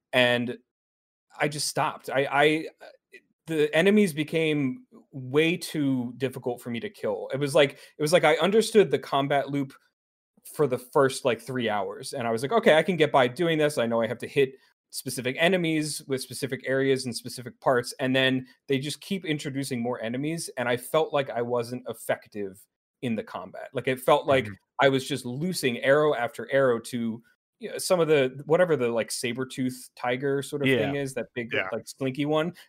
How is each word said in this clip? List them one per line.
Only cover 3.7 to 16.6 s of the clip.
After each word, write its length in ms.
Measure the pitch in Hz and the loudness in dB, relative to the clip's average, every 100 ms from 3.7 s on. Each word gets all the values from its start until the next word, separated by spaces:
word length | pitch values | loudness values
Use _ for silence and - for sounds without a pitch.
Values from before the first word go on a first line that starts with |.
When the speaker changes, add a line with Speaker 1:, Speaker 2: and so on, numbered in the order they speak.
| 160 | 4
Speaker 1:
enemies 380 | 190 214 202 | 4 6 4
became 720 | 147 151 160 160 151 131 127 - - _ | 0 -2 0 0 0 -2 -4 -14 -20 _
way 460 | 147 127 143 165 175 | -14 -2 2 2 0
too 560 | - 160 139 131 120 123 | -4 -2 0 0 -4 -4
difficult 440 | 131 127 127 120 | -6 -4 -8 -8
for 80 | 123 | -8
me 100 | 117 | -8
to 100 | 107 | -8
kill. 400 | - 117 98 104 | -6 -4 -4 -4
It 60 | 135 | -4
was 140 | 143 | 2
like, 200 | 156 139 | 4 4
it 280 | - - - | 0 -16 -4
was 120 | 151 | 2
like 100 | 170 | 4
I 120 | 151 151 | 4 4
understood 540 | 170 220 214 220 170 | 4 2 4 4 4
the 100 | 139 | 2
combat 500 | - 139 139 143 131 | -2 -2 0 0 0
loop 240 | 143 139 - _ _ _ _ _ _ - - | -2 -4 -10 _ _ _ _ _ _ -8 0
for 100 | 143 | 0
the 120 | 123 | 0
first, 480 | - 151 135 - 131 | 0 4 4 2 -2
like, 160 | 113 | -2
three 280 | - 127 113 | -4 -4 -2
hours, 440 | 104 98 104 135 | -2 -4 -8 -10
and 140 | 135 117 | -6 -2
I 40 | |
was 100 | 113 | -2
like, 100 | 135 | 0
"Okay, 260 | 226 220 156 | 2 6 6
I 60 | |
can 120 | 165 175 | 4 2
get 140 | 147 | 4
by 160 | 147 127 | 4 4
doing 300 | 123 170 156 | 2 0 2
this. 200 | 147 143 | 2 2
I 80 | 117 | 0
know 160 | 117 | 0
I 60 | 113 | 0
have 100 | 117 | -4
to 80 | 120 | -4
hit 260 | 143 135 - _ _ _ | 0 0 0 _ _ _
specific 440 | - 131 131 117 160 | -12 -8 -6 -6 0
enemies 640 | 165 185 165 156 151 - 147 | 2 2 0 -2 -2 -6 -6
with 140 | 131 | -6
specific 420 | - 127 123 127 | -6 -8 -6 -6